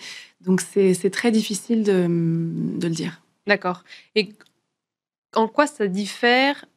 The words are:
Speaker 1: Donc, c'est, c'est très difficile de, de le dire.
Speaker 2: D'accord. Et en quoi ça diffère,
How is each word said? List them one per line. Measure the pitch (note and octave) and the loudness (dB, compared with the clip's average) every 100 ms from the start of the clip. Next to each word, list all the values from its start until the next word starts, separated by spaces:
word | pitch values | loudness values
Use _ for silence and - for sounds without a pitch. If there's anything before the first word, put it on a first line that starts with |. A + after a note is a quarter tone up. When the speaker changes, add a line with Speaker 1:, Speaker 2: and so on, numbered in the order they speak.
| - - - _ | -10 -18 -20 _
Speaker 1:
Donc, | F#3 F#3 | 0 0
c'est, | - G3+ F#3+ | 0 2 2
c'est | F3+ G3 | 2 -2
très | F#3+ A#3+ | 0 0
difficile | A3 G#3+ G3+ - A3+ | 0 0 -6 -2 0
de, | G#3 F#3 F3 | 2 2 2
de | E3+ E3 E3 E3 E3 E3 - F3 | 0 0 -2 -2 -4 -4 -4 -4
le | |
dire. | E3 E3+ - _ _ G3+ | -4 -6 -10 _ _ 0
Speaker 2:
D'accord. | G3 F#3 F3+ - - _ | 0 0 -6 -12 -20 _
Et | G#3+ G3+ - _ _ _ _ _ _ _ _ _ | -2 -2 -10 _ _ _ _ _ _ _ _ _
en | A3+ A3 | -2 0
quoi | C#4 D4 | 2 0
ça | - G3+ | 0 -4
diffère, | F#3+ G3 - A#3+ B3+ C4+ - - | -2 -6 0 2 4 2 -2 -10